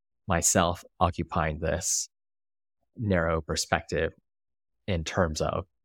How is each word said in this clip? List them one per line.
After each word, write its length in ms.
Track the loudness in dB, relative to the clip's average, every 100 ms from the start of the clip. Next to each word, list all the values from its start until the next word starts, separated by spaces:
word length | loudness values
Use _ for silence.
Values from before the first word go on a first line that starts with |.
| _ _ -2
myself 560 | 0 2 4 2 0 -6 0
occupying 600 | 0 0 -4 -2 -2 -2
this 500 | -2 -2 -2 -4 -4 _ _ _ _ _ _ _ _ -6
narrow 460 | 0 2 2 0
perspective 720 | -2 -4 -2 -2 -2 -2 -2 -4 _ _ _ _ _ _ -4
in 180 | -4
terms 380 | -2 0 0 0
of 240 | -2 -2 -6 _